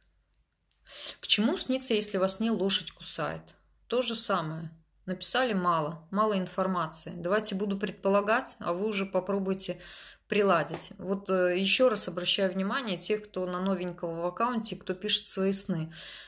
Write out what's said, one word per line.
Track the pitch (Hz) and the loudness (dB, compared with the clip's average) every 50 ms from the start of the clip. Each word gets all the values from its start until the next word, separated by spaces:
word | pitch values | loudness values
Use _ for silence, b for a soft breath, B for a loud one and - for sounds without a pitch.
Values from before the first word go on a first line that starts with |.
| _ _ _ _ _ _ _ _ _ _ _ _ _ _ _ _ B B B B B B B B | _ _ _ _ _ _ _ _ _ _ _ _ _ _ _ _ B B B B B B B B
К | - - | 2 2
чему | - - 208 247 359 392 | 2 4 4 2 2 0
снится, | - - 254 262 262 - 226 | 0 0 0 0 0 2 2
если | 208 202 - - 190 | 2 2 0 0 0
во | 180 190 | 2 2
сне | 190 - 220 226 | 2 2 2 0
лошадь | 226 175 185 196 196 - - - | 2 2 2 4 2 2 0 -2
кусает? | - - - - - - 156 147 160 165 - - - _ _ _ _ _ _ - | -12 -12 -12 -10 -6 -4 -4 -4 -4 -8 -12 -16 -20 _ _ _ _ _ _ -4
То | 226 247 | -2 0
же | 254 - 226 | 0 2 0
самое. | 220 - - 202 180 165 156 156 160 165 160 - - _ _ _ _ - | 0 0 0 0 0 0 -2 -6 -6 -8 -10 -12 -16 _ _ _ _ -6
Написали | 185 185 185 - - - 240 262 247 214 | -6 -6 -4 -2 -2 0 2 2 2 2
мало, | 185 180 175 170 160 151 147 165 160 - - | 2 2 2 2 2 2 -2 -4 -8 -10 -4
мало | - 202 214 220 208 190 | 0 2 2 2 2 0
информации. | 180 165 - - 190 190 185 175 160 156 - - - - 170 | 0 -2 -2 -2 0 0 0 0 -2 -2 -2 -4 -6 -6 -8
Давайте | 175 165 175 196 220 214 - 202 | -6 -2 0 2 2 2 0 -2
буду | 185 208 202 196 196 | 0 -2 -2 -2 -2
предполагать, | - 190 - - - 196 196 202 202 208 220 247 262 - - - | -4 -6 -6 -2 0 2 4 4 4 4 2 2 2 -2 -8 -6
а | - 165 175 | -4 -2 -2
вы | 180 202 220 | 0 0 -2
уже | 208 196 196 196 | -2 -2 -2 0
попробуйте | - 185 180 202 196 196 190 190 190 190 - - 180 B B B B B B B B B B - | 0 -2 0 0 -2 -2 0 0 -2 -2 -2 -4 -4 B B B B B B B B B B -2
приладить. | 214 208 202 196 180 165 151 151 165 - - - - - | 2 4 6 6 6 4 2 0 -4 -8 -8 -10 -10 -8
Вот, | 170 180 196 196 196 - | -4 -4 -4 -4 -2 0
э, | 190 185 180 180 175 185 | 2 4 4 4 4 2
еще | 196 196 - - 254 254 | 4 4 6 6 6 6
раз | 220 196 - - | 6 4 -2 -2
обращаю | 170 175 180 170 - - 196 185 180 | -2 -2 0 0 2 4 2 2 2
внимание | 190 190 196 233 277 262 220 180 170 | 0 0 0 0 -2 -2 -2 -2 -2
тех, | - - 214 214 208 | 0 0 0 -2 -2
кто | - - 185 185 180 | -6 -6 -6 -4 -2
на | 180 180 | -2 0
новенького | 190 196 196 180 180 180 175 175 - 165 165 165 | 0 0 0 0 -2 -4 -6 -6 -6 -6 -4 -2
в | 170 | -4
аккаунте, | 175 175 - 226 247 247 226 226 - 190 | -4 0 0 0 0 0 0 -2 -2 -6
кто | 190 - - 185 | -6 -6 -6 -6
пишет | 185 - 208 208 - - | -4 -4 -4 -4 -2 -2
свои | - - 196 190 196 196 | -2 -2 0 0 0 2
сны. | 196 - - 175 160 160 160 160 B B B B B B | 0 0 -2 -2 -4 -4 -6 -10 B B B B B B